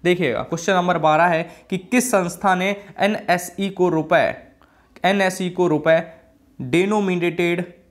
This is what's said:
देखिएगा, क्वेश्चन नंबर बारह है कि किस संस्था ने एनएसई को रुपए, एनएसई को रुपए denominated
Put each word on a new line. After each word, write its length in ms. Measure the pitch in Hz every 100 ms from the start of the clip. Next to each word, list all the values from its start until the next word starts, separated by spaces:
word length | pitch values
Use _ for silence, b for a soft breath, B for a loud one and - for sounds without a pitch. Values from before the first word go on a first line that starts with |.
देखिएगा, 380 | 175 180 151 107
क्वेश्चन 300 | 110 165 -
नंबर 260 | 185 180 170
बारह 260 | 156 156
है 180 | 175 165 165 B B
कि 80 | 185
किस 320 | - 247 254
संस्था 440 | 196 175 170 202
ने 140 | 180 190 202 B -
एनएसई 680 | 196 208 - 175 - - 196
को 200 | 190 180
रुपए, 460 | 160 156 170 113 - - _ b b b -
एनएसई 440 | 175 202 190 185 180
को 180 | 180 175
रुपए 340 | 151 156 160 165 - _ _ _ _
denominated 1040 | 131 160 196 214 196 180 175 170 175 175 175 - _